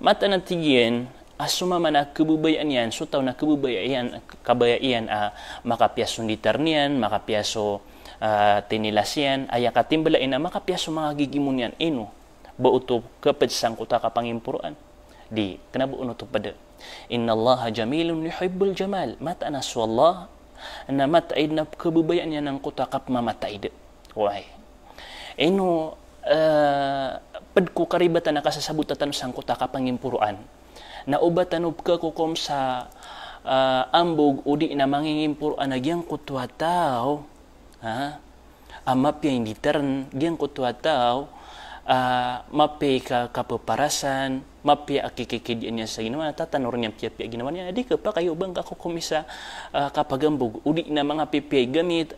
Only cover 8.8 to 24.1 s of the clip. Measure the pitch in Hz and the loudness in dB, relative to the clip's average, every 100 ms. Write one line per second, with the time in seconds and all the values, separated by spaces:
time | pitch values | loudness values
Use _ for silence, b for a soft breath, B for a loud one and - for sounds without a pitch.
8.8 | 107 107 101 147 139 135 131 120 120 123 | 2 2 2 0 2 0 0 0 2 2
9.8 | - 156 160 156 131 131 175 202 - 180 | 4 2 4 4 4 0 -2 -4 -2 -4
10.8 | - 160 151 147 135 143 139 131 113 - | -2 -2 -2 0 0 0 0 0 -2 -2
11.8 | 165 131 107 - - - B - 127 127 | -2 0 -6 -12 -20 -20 B 2 4 4
12.8 | 127 120 120 - - - 127 - 117 110 | 2 -2 -2 -2 0 2 0 2 -2 -4
13.8 | 110 120 113 117 120 117 127 143 156 147 | -2 0 0 -2 -2 -4 -6 -6 -8 -12
14.8 | - - - B B 107 98 - - - | -18 -20 -20 B B -2 -2 -6 -8 -4
15.8 | 135 - 127 113 110 110 104 - - - | -2 -2 -6 -8 -6 -6 -6 -12 -20 -20
16.8 | B B B 120 117 113 120 123 117 110 | B B B -2 2 4 4 4 2 -2
17.8 | 113 156 165 160 165 - 185 185 196 180 | 0 0 0 -2 -4 -4 -4 0 0 0
18.8 | 196 196 131 - 143 175 - 139 - 120 | -2 -2 -4 -6 -8 -6 -6 -4 -4 0
19.8 | 113 113 160 180 113 - - B B B | 2 6 6 4 -8 -20 -20 B B B
20.8 | - 139 139 165 - - 151 156 151 - | -4 0 4 4 2 0 2 0 -2 -4
21.8 | 175 165 160 170 160 151 143 135 147 - | 2 2 2 0 0 -4 -4 -4 -6 -4
22.8 | 123 135 - 127 113 - - 104 107 - | -4 -4 -2 -2 0 -2 -6 -6 -8 -10
23.8 | - - - | -20 -20 -12